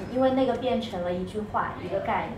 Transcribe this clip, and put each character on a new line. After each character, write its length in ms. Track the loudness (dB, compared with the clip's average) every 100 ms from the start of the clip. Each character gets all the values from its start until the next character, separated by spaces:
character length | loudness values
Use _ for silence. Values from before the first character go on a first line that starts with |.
| -4
因 100 | 2
为 80 | 4
那 160 | 6 4
个 80 |
变 260 | 2 2 0
成 220 | 0 -4
了 100 | -2
一 140 | -2 -2
句 120 | -4
话、 340 | -2 -2 -2 -6
一 40 | -2
个 120 | -2
概 300 | 0 0 -2